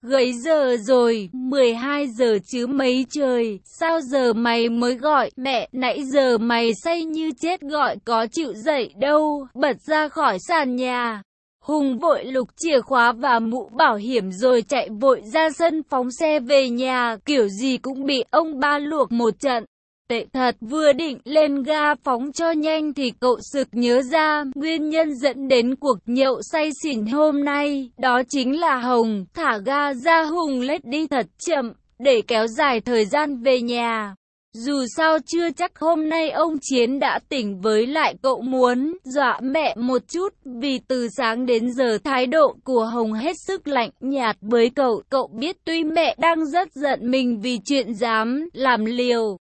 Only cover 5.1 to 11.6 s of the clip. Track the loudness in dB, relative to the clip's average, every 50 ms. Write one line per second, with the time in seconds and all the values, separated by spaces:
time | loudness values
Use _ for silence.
5.1 | 2 2 2 0 _ -6 -4 -2 -2 -2 -4 -4 -6 -4 -2 -2 -2 -4 -4 0
6.1 | 2 2 4 4 2 2 2 0 0 2 2 0 0 -2 -2 -2 -2 -2 -2 -6
7.1 | -4 -4 -4 -4 -4 _ -4 -4 -4 -4 -6 -6 -2 -2 -2 -2 -2 -6 _ -2
8.1 | 0 0 0 -2 -4 -6 -6 -6 -8 -4 -2 -2 0 0 -2 -4 _ -2 0 2
9.1 | 4 4 2 2 -2 -4 -6 -12 _ -2 0 0 0 -2 _ -2 0 0 0 -2
10.1 | -2 0 2 2 2 0 -2 0 0 0 2 0 -2 -2 -2 -2 -2 -2 -4 -4
11.1 | -6 -8 -12 _ _ _ _ _ _ _